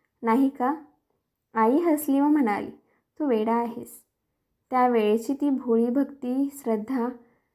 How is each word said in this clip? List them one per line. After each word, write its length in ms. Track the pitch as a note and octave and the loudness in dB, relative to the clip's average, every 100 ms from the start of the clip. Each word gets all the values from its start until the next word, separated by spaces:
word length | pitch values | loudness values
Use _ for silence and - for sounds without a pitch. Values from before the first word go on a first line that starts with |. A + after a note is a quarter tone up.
| _ _ | _ _
नाही 280 | A3+ A3+ C4+ | 0 2 2
का?" 240 | C4+ B3 D#4 - _ _ _ _ _ _ | 0 -4 -4 -10 _ _ _ _ _ _
आई 240 | A3+ A3 C#4 | 0 2 2
हसली 420 | E4+ D4+ D4+ C4+ | 2 0 0 2
व 80 | C#4+ | 2
म्हणाली, 440 | D4+ A#3+ G3+ - - _ _ _ - | 2 2 -2 -6 -14 _ _ _ -6
"तू 60 | D4 | -2
वेडा 280 | A3+ G#3+ | 0 0
आहेस. 480 | A#3 A#3 A#3 A#3 - _ _ _ _ _ _ _ | 0 -2 -8 -16 -18 _ _ _ _ _ _ _
त्यावेळेची 640 | B3+ B3 A#3 G#3+ A3 A3+ | 0 2 4 2 2 0
ती 160 | C#4 D4 | -2 0
भोळी 400 | C4 B3 A3+ A#3 | -2 0 2 2
भक्ती 600 | B3+ C#4 - B3 B3+ C#4 | 0 -2 -4 -6 -2 -2
श्रद्धा 560 | - - A3 G#3+ C4 A#3+ B3 _ _ _ | -4 -4 -4 -2 -4 -4 -6 _ _ _